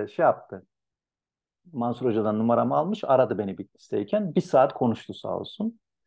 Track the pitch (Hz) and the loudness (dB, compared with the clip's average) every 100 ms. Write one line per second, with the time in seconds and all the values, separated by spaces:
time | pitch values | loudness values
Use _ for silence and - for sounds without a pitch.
0 | 104 - 147 - - 95 _ _ _ _ | -4 2 2 2 -4 -16 _ _ _ _
1 | _ _ _ _ _ _ - 135 120 117 | _ _ _ _ _ _ -14 -4 -4 -2
2 | 127 110 107 107 113 117 120 143 170 220 | 0 0 0 0 2 2 2 0 -2 -4
3 | - 131 127 104 98 92 - _ - 107 | 2 4 4 0 -4 -8 -14 _ -6 -6
4 | 104 214 190 175 - 139 135 - 123 107 | -2 -2 0 -2 2 4 4 2 -2 -2
5 | - 95 107 90 - - 220 233 _ _ | -8 -12 -8 -8 -8 -6 -8 -8 _ _